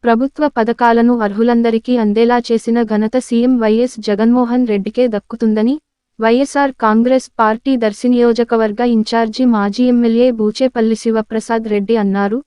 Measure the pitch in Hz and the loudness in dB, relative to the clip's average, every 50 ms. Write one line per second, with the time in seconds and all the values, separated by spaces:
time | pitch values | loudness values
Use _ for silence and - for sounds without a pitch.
0 | - 240 233 226 262 277 _ - 302 294 _ 247 220 226 233 - 247 233 233 233 | 2 0 0 0 0 -4 _ -2 -4 -2 _ -2 -2 -2 -2 0 2 2 4 4
1 | 233 240 247 233 220 208 202 202 226 240 240 233 233 233 226 226 - - 247 240 | 4 2 2 2 -2 -4 -2 0 0 2 2 2 2 0 0 -2 -2 -2 -2 0
2 | 220 208 208 220 233 233 247 240 247 - 233 226 - - 226 240 233 214 220 208 | 0 0 2 2 2 2 2 0 0 0 -2 -2 0 0 0 0 0 0 0 -2
3 | 214 214 - 254 247 - 247 233 240 254 262 240 226 214 214 226 247 254 - 226 | -2 0 -2 -4 -4 0 -2 0 2 2 2 2 2 2 2 2 0 -2 -4 -8
4 | 208 - 208 196 220 226 240 254 247 233 240 254 254 226 208 202 190 214 214 - | -4 -4 -2 0 2 2 2 2 2 0 0 -2 0 0 -2 -2 -4 -4 -2 0
5 | 254 247 214 202 _ _ - 226 233 220 214 220 214 233 277 311 _ _ _ _ | 0 0 0 -4 _ _ -8 -2 -2 0 0 0 0 0 -2 -4 _ _ _ _
6 | _ _ _ _ 220 226 233 247 277 269 - 285 285 285 254 _ - 220 214 226 | _ _ _ _ 0 0 2 2 0 -2 -2 -2 -2 -2 -2 _ 0 2 2 2
7 | 233 247 262 262 - - _ - 226 214 220 233 _ 277 269 247 233 214 208 - | 2 2 0 0 -2 -6 _ -2 0 0 0 -2 _ -2 -2 0 0 -2 -4 -2
8 | - 247 247 240 240 240 233 233 233 233 240 226 220 214 208 214 240 247 240 220 | -2 0 2 2 2 2 2 0 0 0 0 0 0 -2 -2 -2 -2 0 0 0
9 | 214 - 233 226 226 220 220 - 262 247 233 214 202 202 202 - 247 247 247 240 | 0 0 0 -2 -2 -2 -2 0 0 2 2 2 0 -2 -2 0 0 2 2 2
10 | 240 233 226 233 240 254 240 220 214 214 214 - 262 254 _ 247 220 226 226 220 | 2 2 2 2 2 2 2 0 -2 -2 -2 0 -2 -2 _ 0 0 0 0 -2
11 | - 233 220 220 220 _ 220 220 - - 233 226 226 226 208 208 202 190 233 226 | -2 -2 -2 -2 -4 _ -6 -8 -4 -2 -4 -4 -2 -2 -4 -4 0 0 0 0
12 | 208 196 190 196 202 202 214 254 285 | 0 0 0 0 -2 -2 -2 -6 -8